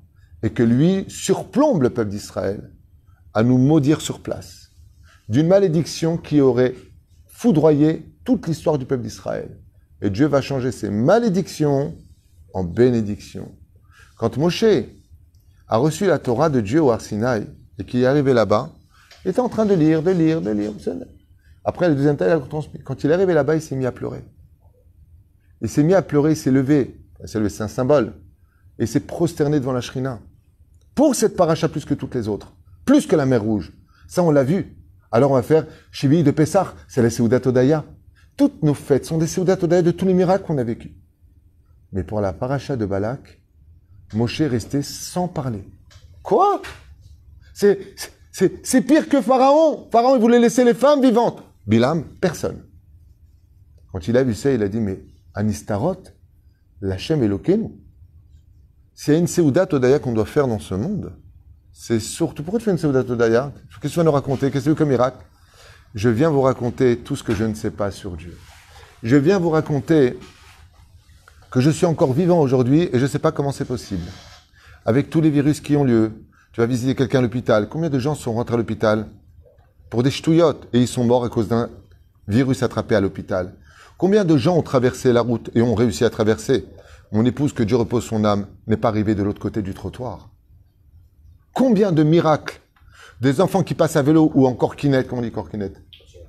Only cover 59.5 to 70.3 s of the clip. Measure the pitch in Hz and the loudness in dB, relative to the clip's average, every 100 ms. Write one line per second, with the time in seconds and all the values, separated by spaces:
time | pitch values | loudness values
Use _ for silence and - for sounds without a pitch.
59.5 | 131 185 143 123 143 123 113 107 147 135 | 2 0 2 2 2 0 -2 -2 0 0
60.5 | 107 - 92 139 202 87 85 - - - | -2 -6 -6 -4 -6 -8 -16 -20 -20 -20
61.5 | - _ - - 113 - - 160 - 151 | -20 _ -14 -4 -4 -4 -6 -6 -6 -6
62.5 | 226 220 180 156 131 120 120 117 113 139 | -4 -2 -2 0 0 0 0 2 2 -2
63.5 | - - - 147 165 165 143 131 131 135 | -8 -20 -12 -6 0 2 2 0 -2 -2
64.5 | 135 135 156 151 123 127 - - _ _ | -2 0 0 2 2 0 -4 -18 _ _
65.5 | _ - - _ 110 117 113 165 139 131 | _ -20 -20 _ -2 0 2 2 2 2
66.5 | 120 123 - 127 120 - 139 - 104 110 | 0 -4 0 2 0 -4 -8 -4 -4 -4
67.5 | 107 107 82 101 - 98 87 85 80 - | -4 -8 -6 -8 -8 -14 -14 -16 -20 -20
68.5 | - - - - - 113 143 139 196 170 | -20 -20 -20 -20 -10 2 2 4 2 2
69.5 | 156 151 143 123 160 123 - - | 0 0 -2 2 4 2 0 -14